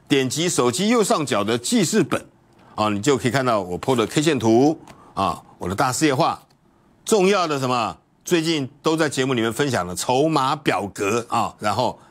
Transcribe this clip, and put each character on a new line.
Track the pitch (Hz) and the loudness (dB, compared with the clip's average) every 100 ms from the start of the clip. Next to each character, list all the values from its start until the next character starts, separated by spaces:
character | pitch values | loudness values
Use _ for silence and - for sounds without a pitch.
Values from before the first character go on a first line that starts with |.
| - | 0
点 | 139 131 | 0 2
击 | 151 175 | -2 -2
手 | - 123 | 0 0
机 | 120 208 | 0 2
右 | 240 | 2
上 | 185 202 | 2 0
角 | 139 107 | 0 -2
的 | 101 120 | 0 -2
记 | - 233 160 | -2 0 2
事 | 214 | 0
本， | 143 - - _ _ _ - | 0 -4 -8 _ _ _ -12
啊， | - 107 | -4 -2
你 | 101 | 0
就 | 113 131 | 0 0
可 | 127 | 0
以 | |
看 | 135 127 | 0 0
到 | 107 | 0
我 | 90 87 | -2 -4
PO | - 123 | 0 0
的 | 104 | 0
K | 160 | 0
线 | 151 135 | 0 2
图 | 113 113 147 160 - - - | 4 6 4 2 -6 -20 -10
啊， | - 95 - - - | -4 -2 -4 -12 -12
我 | 87 | -6
的 | 98 | -2
大 | 135 | -2
事 | 127 156 | 0 0
业 | 131 | 2
化， | 151 92 - _ _ _ _ _ - | 0 -4 -12 _ _ _ _ _ 0
重 | 220 180 | 2 4
要 | 202 170 | 2 0
的 | 143 | -2
什 | 131 | 0
么， | 123 104 82 _ _ - | -2 -2 -6 _ _ -2
最 | 170 | 0
近 | 160 160 127 - | 0 -2 -4 -4
都 | 156 160 | -2 0
在 | 156 | 0
节 | 135 | 0
目 | 131 | 0
里 | 123 | 0
面 | 113 | 0
分 | 110 143 | -2 -2
享 | 113 90 | -2 -4
的 | 90 | -6
筹 | - 127 160 | -2 0 2
码 | 151 131 151 | 0 0 -2
表 | 151 95 101 | -2 -2 -4
格 | - 101 117 113 | -6 -2 -2 -2
啊， | 117 95 - | -4 -4 -4
然 | 107 104 | -4 -2
后 | 113 - - | -2 -6 -14